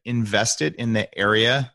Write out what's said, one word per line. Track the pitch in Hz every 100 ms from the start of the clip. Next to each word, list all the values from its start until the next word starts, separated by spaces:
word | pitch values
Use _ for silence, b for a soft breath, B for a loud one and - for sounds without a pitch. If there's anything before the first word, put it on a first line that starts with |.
invest | 117 120 107 104 113 -
it | 151
in | - 117
the | 110 - -
area | 101 107 117 135 127